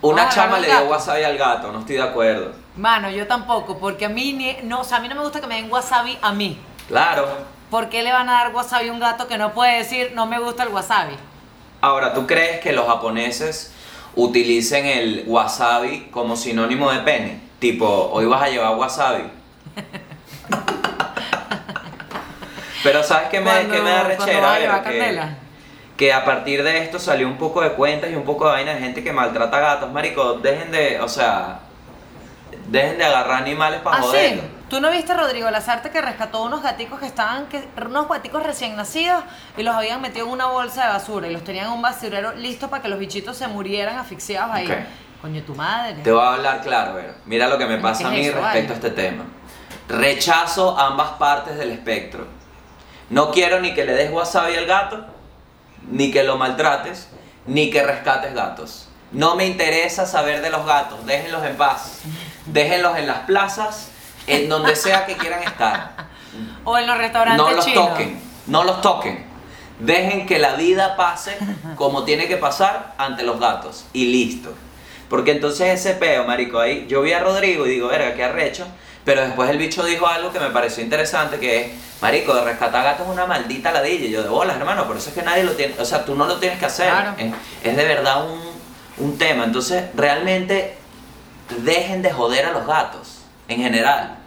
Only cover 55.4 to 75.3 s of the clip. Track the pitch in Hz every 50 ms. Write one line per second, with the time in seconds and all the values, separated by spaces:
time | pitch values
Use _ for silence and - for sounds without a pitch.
55.4 | - - - - - - - - - - - 131 139 139 120 139 139 135 135 131
56.4 | 131 131 - - 156 156 143 - - - 185 - - - - - - - - -
57.4 | - 127 135 147 151 143 147 147 139 139 139 - - 147 135 143 127 113 - 117
58.4 | 101 92 - - - - - - - - - - - - - 135 151 165 175 185
59.4 | 190 190 185 180 165 160 156 165 170 175 - - 185 180 - 160 147 147 147 143
60.4 | 147 165 156 156 151 156 147 143 139 - - 104 113 120 135 143 - 170 165 165
61.4 | 151 139 127 - 147 135 - - - - - - - 160 156 165 170 151 - -
62.4 | - 156 156 151 147 147 175 180 180 175 170 160 147 143 127 - - - 190 202
63.4 | 196 190 - 214 220 214 214 - - - - - - - - - - - 143 147
64.4 | 143 151 151 156 156 160 151 151 - 196 190 190 190 190 190 - 165 165 170 175
65.4 | 175 175 - - 117 110 104 - 175 - - - 151 - - - - - - 214
66.4 | 220 226 - - - 226 233 240 240 240 240 233 233 226 233 233 226 226 226 -
67.4 | 151 160 - - - 262 254 220 175 175 170 160 156 143 147 - - - - -
68.4 | - - 143 160 175 185 185 185 - 202 180 - - 98 - - - - - -
69.4 | - - - - - - - - 113 113 170 180 185 190 202 196 180 - 185 151
70.4 | 147 139 131 147 165 175 185 190 190 190 190 - 180 175 170 - - 196 202 202
71.4 | 208 196 202 160 - 160 160 - 147 139 139 139 131 147 151 151 165 170 180 -
72.4 | 151 143 139 - 196 196 202 - - - - - 135 135 123 120 123 123 117 113
73.4 | 120 117 - - - - - - - - - 131 127 123 123 127 120 113 - -
74.4 | - 80 76 - - - - - - - - - - - - 123 127 127